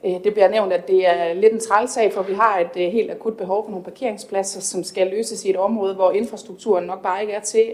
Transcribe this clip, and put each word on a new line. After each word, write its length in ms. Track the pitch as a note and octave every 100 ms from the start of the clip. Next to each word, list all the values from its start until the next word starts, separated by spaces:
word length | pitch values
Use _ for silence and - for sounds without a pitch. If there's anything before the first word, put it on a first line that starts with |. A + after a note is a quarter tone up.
| G3
øh, 180 | F3+
det 100 | F#3+
bliver 160 | G#3 F#3+
nævnt, 240 | A3 G3
at 140 | F3+ F3+
det 200 | F#3 F#3
er 260 | F3 E3+
lidt 200 | F3 G#3+
en 60 | A3+
træls 320 | - G3+ B3
sag, 220 | B3+ G#3
for 80 | G#3
vi 120 | F#3+
har 260 | G3 A3 G3
et, 260 | E3+ F3+ F3
øh, 60 |
helt 200 | A3 G3+
akut 260 | - A3+ A3
behov 260 | F#3 G3
for 80 | G#3+
nogle 120 | F#3+
parkeringspladser, 760 | F3+ - C4 G3+ - G3 G3 F#3+
som 220 | F#3 F#3+
skal 240 | E3+ - F#3
løses 380 | G3+ A3+ G#3+ G3
i 40 |
et 80 | F#3
område, 380 | G3 A3+ G3 F#3+
hvor 160 | F#3
infrastrukturen 760 | G3 A#3 G#3+ - F#3 A3+ F#3 F3
nok 180 | F#3+
bare 180 | G3 F#3
ikke 120 | G#3
er 60 | G#3
til, 340 | G#3 A3+ A3+